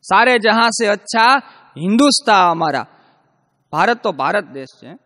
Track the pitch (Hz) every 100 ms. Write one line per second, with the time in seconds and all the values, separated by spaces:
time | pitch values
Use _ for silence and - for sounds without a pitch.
0 | - 190 240 247 214 220 233 220 220 208
1 | - 226 226 269 - - _ - 170 226
2 | 285 - - 208 180 165 160 139 104 _
3 | _ _ _ _ _ _ _ 151 190 240
4 | 220 147 135 202 170 131 131 _ 120 202